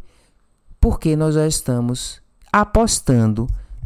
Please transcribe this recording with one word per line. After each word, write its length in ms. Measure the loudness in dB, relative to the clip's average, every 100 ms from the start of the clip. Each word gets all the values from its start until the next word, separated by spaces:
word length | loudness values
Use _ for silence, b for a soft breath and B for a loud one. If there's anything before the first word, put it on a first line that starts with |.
| -14 _ _ _ _ _ -20 0
porque 340 | 2 2 0
nós 200 | 0 0
já 120 | 0 0
estamos 760 | -2 -4 -2 -2 -4 -8 -16 _ _ -2
apostando 920 | 0 2 2 2 0 0 2 2 0 -4 B B B